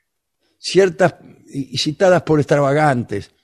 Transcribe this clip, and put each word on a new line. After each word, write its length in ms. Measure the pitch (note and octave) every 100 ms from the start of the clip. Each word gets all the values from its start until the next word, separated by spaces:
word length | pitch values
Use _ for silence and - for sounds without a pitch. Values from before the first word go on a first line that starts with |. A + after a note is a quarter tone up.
| _ _ _ _ _ _
ciertas 580 | - F3+ F#3+ E3 F3 - - - _
y, 260 | C#3 C3+
y 40 | -
citadas 440 | - D3 F#3+ F3+
por 160 | - D#3
extravagantes, 880 | C#3 D3 C#3+ C#3+ D3 B2+ A2 G2+ - _